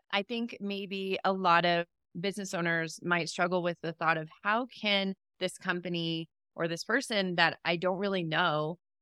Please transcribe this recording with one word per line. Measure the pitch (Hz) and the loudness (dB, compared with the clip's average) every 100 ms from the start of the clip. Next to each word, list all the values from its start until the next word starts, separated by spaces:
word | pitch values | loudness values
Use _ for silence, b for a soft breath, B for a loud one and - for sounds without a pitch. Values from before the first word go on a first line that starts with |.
| - | -4
I | 202 | -4
think | 196 233 233 - | -2 -4 -6 -6
maybe | 202 196 202 196 190 190 | -6 -4 -4 -4 -2 0
a | 190 | 0
lot | 190 185 170 | 2 4 4
of | 175 170 175 _ _ 175 | 4 2 0 _ _ -6
business | 196 190 190 | -4 -4 -6
owners | 185 170 165 160 - | -2 0 0 -2 -6
might | 175 170 160 | 0 0 0
struggle | - 175 180 | 0 0 2
with | 175 170 | 0 -2
the | 160 | -6
thought | 160 160 160 | -2 0 0
of, | 156 - | -2 -6
How | 202 220 254 | -2 0 -2
can | - 214 196 196 190 _ _ | -4 0 2 0 -4 _ _
this | 180 - | -4 -4
company | 185 180 180 175 165 165 165 _ _ - | -2 -2 -2 -2 -2 -2 -6 _ _ -4
or | 165 | -4
this | 170 | -4
person | - 233 262 214 190 175 | 0 -2 0 0 0 4
that | 165 - | 2 2
I | 170 175 | -2 0
don't | 180 185 | 0 0
really | 202 190 | 0 0
know | 165 156 175 151 151 180 _ _ | 0 2 4 2 0 -6 _ _